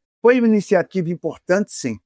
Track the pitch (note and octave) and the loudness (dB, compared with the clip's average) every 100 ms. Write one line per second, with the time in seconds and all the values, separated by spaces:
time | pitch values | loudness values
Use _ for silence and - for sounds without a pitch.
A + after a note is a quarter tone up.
0 | _ _ A#3 B3+ A#3 G#3+ - F3+ D#3 F#3+ | _ _ 2 4 2 2 2 0 0 -4
1 | E3 F3 D#3+ B2+ - F#3 - - B2 G2+ | -4 -6 -8 -8 -2 -2 -2 -6 -8 -8